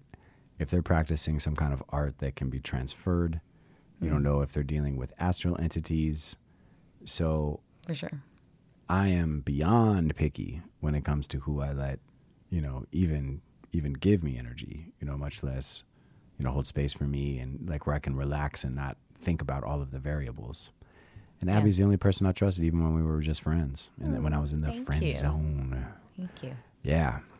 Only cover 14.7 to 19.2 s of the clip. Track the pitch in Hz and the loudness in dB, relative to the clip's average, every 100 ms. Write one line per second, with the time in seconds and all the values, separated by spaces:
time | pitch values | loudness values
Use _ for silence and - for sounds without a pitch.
14.7 | 73 82 - 71 69 71 - 69 65 67 | -12 -14 -10 -6 -4 -6 -4 -4 -4 -6
15.7 | - - _ - - - - 65 69 67 | -10 -16 _ -20 -20 -18 -4 -2 0 -2
16.7 | - 71 - 71 69 71 67 64 67 90 | 0 -2 0 -2 0 -2 -4 -6 -6 -6
17.7 | 73 - 73 - 67 69 73 73 - 67 | -4 -2 -2 0 -2 -2 -2 -4 -4 -6
18.7 | 65 69 - _ - | -4 -6 -8 _ -8